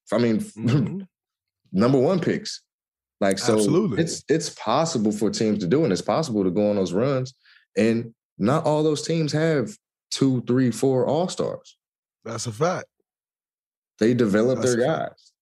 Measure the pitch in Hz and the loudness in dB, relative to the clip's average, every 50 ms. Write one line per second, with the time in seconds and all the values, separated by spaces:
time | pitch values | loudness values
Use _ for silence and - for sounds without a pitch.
0 | _ - - 113 120 117 110 101 - - - 110 113 120 117 120 110 - 160 196 | _ -4 0 2 2 2 2 0 -2 -6 -10 -4 -2 0 2 2 0 0 -4 -8
1 | 190 - _ _ _ _ _ _ _ _ _ _ _ - - 92 110 123 139 135 | -12 -14 _ _ _ _ _ _ _ _ _ _ _ -6 -2 0 2 4 4 4
2 | 123 156 190 180 - 123 92 71 - - - - _ _ _ _ _ _ _ _ | 4 4 2 0 0 0 -2 -2 -4 -10 -14 -14 _ _ _ _ _ _ _ _
3 | _ _ _ - 104 98 98 98 - - 110 107 107 101 101 180 220 185 113 - | _ _ _ -2 -2 0 0 0 0 0 2 2 2 2 2 2 2 0 0 -2
4 | 165 160 - - - - 139 165 160 - - - - 107 117 139 165 160 - 131 | -2 -2 -4 -8 -2 -2 -2 -2 -2 -6 -10 -10 -6 -2 0 0 0 0 0 0
5 | 104 107 104 104 113 101 98 - 113 107 104 - 90 85 107 147 165 - 92 85 | 0 0 0 0 -2 -2 -2 0 0 0 0 0 0 0 2 2 2 2 0 -2
6 | - - 104 143 160 139 110 104 95 92 87 101 104 104 104 101 95 87 85 98 | -2 -2 -2 -2 -2 -2 -2 0 0 0 0 0 0 2 2 0 -2 -2 0 0
7 | 120 139 143 131 127 127 - _ _ _ - _ _ _ - - 107 113 113 117 | 0 0 0 -2 -4 -6 -12 _ _ _ -20 _ _ _ -2 0 2 2 2 0
8 | 117 117 - _ _ _ _ - 98 107 139 156 160 151 151 151 156 156 151 143 | -4 -8 -14 _ _ _ _ -2 0 0 0 0 0 0 0 2 2 0 0 -2
9 | - - 165 165 160 143 135 151 156 165 160 143 117 107 - - _ _ _ _ | -2 -4 -2 -2 -2 -2 0 0 0 0 0 0 -2 -4 -8 -14 _ _ _ _
10 | _ - - - 139 135 131 127 120 - 123 131 131 123 113 - - 135 131 127 | _ -10 -2 0 2 2 2 0 0 0 2 2 2 2 0 0 0 0 2 2
11 | 120 - 127 156 175 180 - - 73 57 50 - - - - _ _ _ _ _ | 0 0 0 0 -2 -2 -4 -4 -6 -6 -6 -8 -14 -18 -20 _ _ _ _ _
12 | _ _ _ _ - 113 113 113 - 120 104 107 147 175 185 147 - - _ _ | _ _ _ _ -12 -10 -10 -8 -8 -8 -4 -2 -2 -2 -2 -4 -8 -14 _ _
13 | _ _ _ _ _ _ _ _ _ _ _ _ _ _ _ _ _ _ _ - | _ _ _ _ _ _ _ _ _ _ _ _ _ _ _ _ _ _ _ 0
14 | 107 113 127 120 120 104 95 107 110 123 131 120 117 127 123 113 123 147 160 71 | 2 2 4 4 2 2 4 2 2 2 0 0 0 0 0 2 0 0 0 -2
15 | 57 - - _ _ _ _ _ | -4 -8 -10 _ _ _ _ _